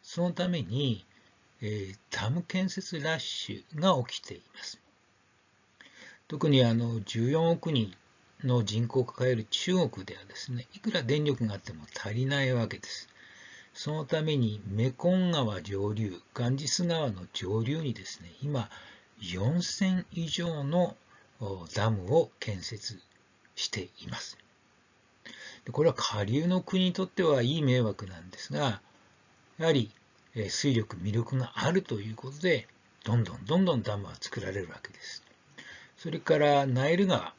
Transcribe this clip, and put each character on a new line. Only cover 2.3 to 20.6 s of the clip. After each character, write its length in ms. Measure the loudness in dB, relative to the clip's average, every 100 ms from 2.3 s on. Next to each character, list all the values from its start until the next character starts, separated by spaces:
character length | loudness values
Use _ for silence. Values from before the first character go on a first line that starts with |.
| -2
建 260 | -2 -2 -2
設 300 | -2 -6 -4
ラ 160 | -2 -2
ッ 40 |
シ 440 | -4 -8 -8 -10 -10
ュ 60 | 0
が 160 | 4 4 0
起 120 | -8
き 20 |
て 140 | -10
い 80 | -14 _
ま 80 | -14 -14
す。 160 | -14 _ _ _ _ _ _ _ _ _ _ -20 -20 -20 -20 _
特 220 | 0 6
に、 140 | 8
あ 100 | 8
の、 280 | 4 2 -2
十 280 | -4 0 2
四 220 | 4 4
億 200 | 2 2
人 220 | 0 0 -4 _ _ _ _
の 200 | 2 2
人 240 | 2 0 2
口 140 | 0
を 40 | -2
抱 240 | 0 2
え 60 | 2
る 80 | -2
中 420 | -4 0 2 2
国 180 | -2 -12
で 120 | -14
は 80 | -16
で 100 | -14
す 160 | -8
ね、 140 | -8 -8
い 60 | -6
く 120 | -2
ら 120 | -2
電 200 | 2 2
力 220 | 2 2 -2
が 80 |
あ 40 | -4
っ 20 |
て 120 | -10
も 120 | -14 -14 -10
足 200 | -6 -2
り 100 | 0
な 180 | 0
い 80 | 2
わ 160 | 2 0
け 120 | -4
で 80 | -10
す。 220 | -12 -14 -20 -20 -20 -20 -20 -20 -10
そ 160 | -4
の 140 | -4 0
た 180 | 0
め 120 | 2 2
に 240 | 2 -2 -4
メ 240 | 0 0
コ 260 | 2 2 4
ン 160 | 4
川 300 | 2 0 -2
上 320 | -4 -2 0
流、 260 | 0 -2 -4 _
ガ 160 | -4 -2
ン 80 | 0
ジ 100 | -2
ス 180 | 0 0
川 260 | 0 0
の 160 | -4 -8
上 280 | -8 -2 0
流 220 | 0 -2
に 100 | -4
で 100 | -6 -10
す 160 | -16
ね、 100 | -18 -8
今、 300 | -4 -2 -4 -10 -20 -20 _ -16
四 400 | -8 0 2 2
千 440 | -2 0 0 0 -2
以 140 | -6 -4
上 360 | -2 -2 -2